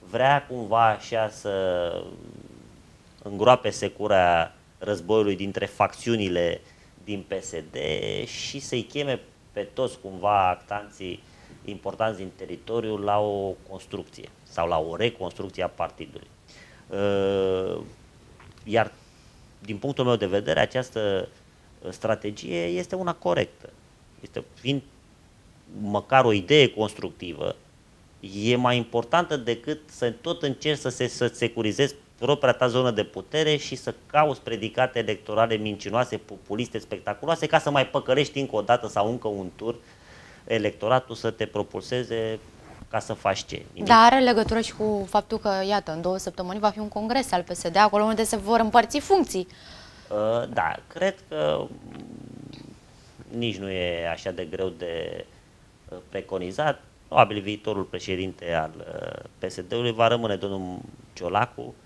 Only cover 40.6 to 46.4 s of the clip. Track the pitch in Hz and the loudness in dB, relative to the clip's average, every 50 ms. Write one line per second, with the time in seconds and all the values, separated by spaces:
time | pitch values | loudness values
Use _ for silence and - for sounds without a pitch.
40.6 | 104 104 101 - - 107 127 127 - - 117 110 - 117 107 - 110 104 - 104 | 0 0 -2 -2 0 2 2 2 2 -2 -12 -6 -4 -4 -2 -2 -6 -4 -2 -4
41.6 | 104 - - 107 92 - 127 123 123 107 117 113 113 113 110 107 - - - - | -4 -4 -6 -10 -8 -4 -4 -4 -4 -2 -4 -4 -2 -4 -4 -8 -10 -16 -20 -20
42.6 | - - - - - - - 110 - - 110 - - 101 98 - - - - - | -20 -20 -20 -20 -18 -6 -6 -6 -4 -4 -8 -2 0 0 0 0 -4 -10 -10 -12
43.6 | - - - - 208 196 240 226 226 240 254 269 262 247 240 214 220 214 226 226 | -12 -14 -12 -10 4 6 8 10 10 10 8 8 4 4 4 2 2 2 0 -2
44.6 | 226 - - - 214 214 214 202 196 185 - 208 202 - - 214 - 214 196 190 | -2 -4 -6 -4 -2 -2 -2 -2 -4 0 0 -2 0 0 -6 -4 -2 -2 -2 0
45.6 | 190 196 208 202 190 - 156 160 170 180 185 190 185 - 170 - | 0 0 0 0 0 -2 -8 -4 -2 -2 -2 -2 -4 -8 -8 -8